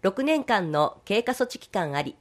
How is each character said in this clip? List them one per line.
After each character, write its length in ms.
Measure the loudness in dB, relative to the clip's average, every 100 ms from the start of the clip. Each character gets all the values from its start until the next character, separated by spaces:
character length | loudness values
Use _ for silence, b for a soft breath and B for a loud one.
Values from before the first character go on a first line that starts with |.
六 220 | 0 0
年 200 | 2 2
間 280 | 2 0 2
の 280 | 2 2 0 -2
経 160 | 0
過 120 | 0
措 100 | -2
置 160 | -2 -4
期 100 | -6
間 260 | -4 -2 -2
あ 60 |
り 140 | -4 -8